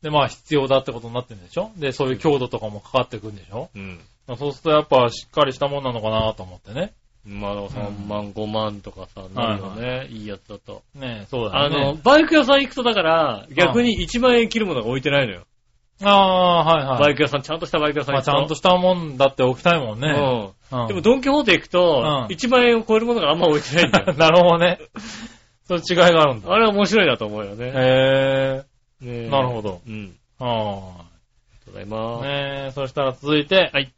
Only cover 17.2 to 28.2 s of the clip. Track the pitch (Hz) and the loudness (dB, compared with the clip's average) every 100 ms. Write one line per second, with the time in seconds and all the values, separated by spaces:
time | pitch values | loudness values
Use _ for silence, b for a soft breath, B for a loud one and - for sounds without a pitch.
17.2 | 147 143 139 160 165 165 151 147 135 139 | 0 -2 -6 -8 -4 -2 -2 -2 -2 -2
18.2 | 135 143 151 156 185 180 180 180 160 127 | 0 0 0 0 2 4 4 0 -4 2
19.2 | 139 - 127 127 175 170 120 107 147 147 | 2 4 0 2 0 0 -2 -6 -2 0
20.2 | 139 123 101 _ _ 127 117 104 208 269 | 0 -2 -6 _ _ -6 -4 0 2 2
21.2 | 262 285 247 170 - 180 180 143 117 143 | 2 2 2 2 2 2 4 4 2 -2
22.2 | 113 165 247 254 240 233 220 220 233 233 | -4 -6 0 4 4 2 2 0 2 0
23.2 | 151 160 175 151 - 151 156 202 - 147 | 0 2 2 2 0 0 2 2 0 2
24.2 | 160 170 175 170 175 180 - - 226 B | 6 8 6 4 2 0 -10 -18 -16 B
25.2 | 226 B B B _ 175 - 175 180 165 | -18 B B B _ -6 -2 4 6 6
26.2 | 147 117 98 196 226 202 202 214 175 120 | 4 0 -2 2 2 2 2 2 2 0
27.2 | 107 104 101 104 123 131 127 131 131 135 | -4 -8 -10 -10 -8 0 2 4 4 2